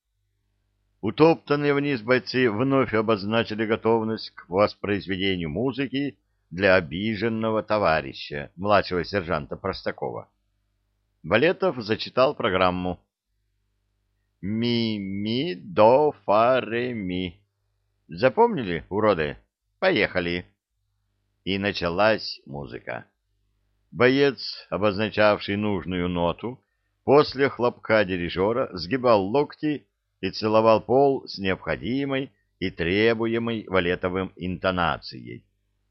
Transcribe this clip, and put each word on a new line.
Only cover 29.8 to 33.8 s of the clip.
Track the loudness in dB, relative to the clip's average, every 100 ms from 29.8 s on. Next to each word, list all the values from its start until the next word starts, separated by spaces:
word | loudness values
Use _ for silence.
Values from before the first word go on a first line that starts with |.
| -10 _ _ _
и | -8
целовал | -4 2 4 6 4
пол | 4 2 4 0 -6
с | -6
необходимой | -2 -2 -4 -4 -4 -4 -4 -4 -6 _ _ _
и | -8
требуемой | -4 0 2 2 2 0 -2 -2 -6 -2
Валетовым | 0